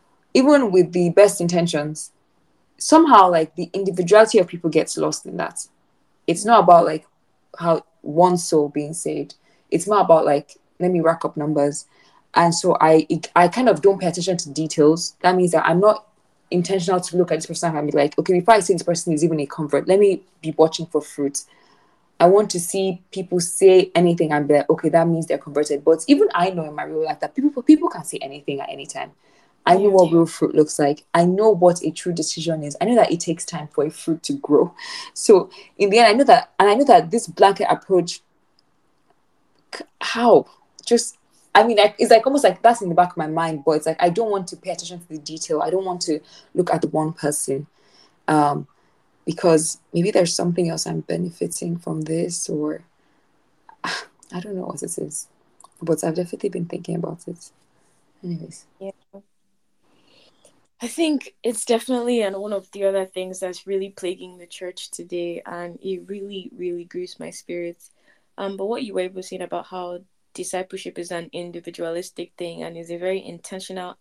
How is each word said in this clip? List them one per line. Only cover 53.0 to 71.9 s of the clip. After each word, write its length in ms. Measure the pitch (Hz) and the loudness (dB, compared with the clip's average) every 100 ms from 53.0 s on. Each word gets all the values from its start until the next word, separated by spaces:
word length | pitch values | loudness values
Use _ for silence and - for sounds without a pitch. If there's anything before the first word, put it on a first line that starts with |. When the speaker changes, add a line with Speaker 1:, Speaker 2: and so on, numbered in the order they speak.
| _ _ _ _ _ _ _ | _ _ _ _ _ _ _
Speaker 1:
<sighs> 140 | - | -14
I 560 | - - - _ _ 180 | -10 -10 -12 _ _ -14
don't 160 | 208 190 | -10 -10
know 80 | - | -10
what 160 | 156 | -10
it 140 | - - | -10 -10
is, 300 | 151 - - _ _ _ _ - | -10 -12 -16 _ _ _ _ -12
but 200 | 165 156 | -4 -4
I've 120 | 165 | -2
definitely 340 | 160 175 - 196 | -6 -8 -8 -8
been 180 | 180 170 | -8 -10
thinking 300 | 180 175 170 | -10 -10 -10
about 320 | - 165 - | -10 -12 -16
it. 220 | 175 - _ _ _ _ _ _ _ | -18 -20 _ _ _ _ _ _ _
Anyways. 400 | 180 165 165 - _ _ | -12 -12 -12 -20 _ _
Speaker 2:
Yeah. 100 | 190 - _ 196 _ _ _ _ _ _ _ _ _ _ _ _ _ _ _ - | -18 -18 _ -20 _ _ _ _ _ _ _ _ _ _ _ _ _ _ _ -14
I 60 | 240 | -10
think 460 | - 320 285 - _ | -4 -2 -2 -6 _
it's 240 | 226 233 - | -6 -6 -2
definitely, 560 | 233 247 247 240 240 | -2 -2 -4 -2 -2
and 140 | 202 196 | -2 -6
one 160 | 208 | -8
of 160 | 202 196 | -8 -10
the 140 | 202 | -4
other 200 | 196 196 | -2 -2
things 360 | 190 185 185 185 | -4 -10 -12 -10
that's 260 | 185 180 196 | -10 -12 -8
really 240 | 196 196 | -6 -8
plaguing 480 | 196 180 180 185 180 | -10 -10 -10 -14 -20
the 80 | 175 | -20
church 440 | - 180 185 - | -16 -14 -14 -18
today, 520 | - 175 175 175 170 | -18 -12 -10 -10 -12
and 340 | - 175 175 170 | -14 -14 -14 -12
it 260 | 190 180 180 | -10 -10 -10
really, 420 | 202 202 190 180 - | -14 -12 -14 -16 -12
really 280 | 180 175 | -10 -10
grieves 360 | 170 180 180 - | -12 -14 -14 -16
my 100 | 160 | -18
spirit. 460 | - - 175 175 175 _ _ _ _ _ - | -18 -14 -12 -12 -14 _ _ _ _ _ -12
Um, 180 | 196 196 | -10 -8
but 80 | |
what 180 | 196 247 | -8 -8
you 120 | 233 | -8
were 60 | 190 | -8
able 200 | 185 185 | -8 -10
to 80 | 185 | -14
say 80 | 185 | -14
about 280 | 175 175 - | -10 -12 -12
how 340 | 185 175 180 _ _ _ | -14 -12 -14 _ _ _
discipleship 640 | - 180 185 185 190 175 175 | -14 -10 -10 -10 -12 -14 -14
is 120 | 175 | -12
an 180 | 175 170 | -12 -12
individualistic 1000 | 175 175 175 175 170 170 | -14 -14 -14 -16 -12 -8